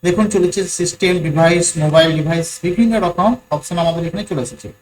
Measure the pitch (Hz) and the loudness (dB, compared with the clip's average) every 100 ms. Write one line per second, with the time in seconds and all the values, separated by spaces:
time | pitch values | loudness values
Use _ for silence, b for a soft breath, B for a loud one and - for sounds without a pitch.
0 | 175 180 202 202 180 196 185 - 175 - | 0 2 2 2 0 0 -4 -4 -4 0
1 | 185 180 160 147 165 175 170 160 151 156 | 0 0 0 2 4 4 0 -2 2 4
2 | 160 160 151 165 165 - 175 180 226 226 | 4 2 -2 -2 -4 -6 -4 2 2 2
3 | 180 175 196 247 _ - - 170 170 165 | 0 0 0 0 _ -8 -4 -2 0 -2
4 | 165 170 214 160 127 - 101 - | -4 -6 -6 -6 -6 -10 -18 -20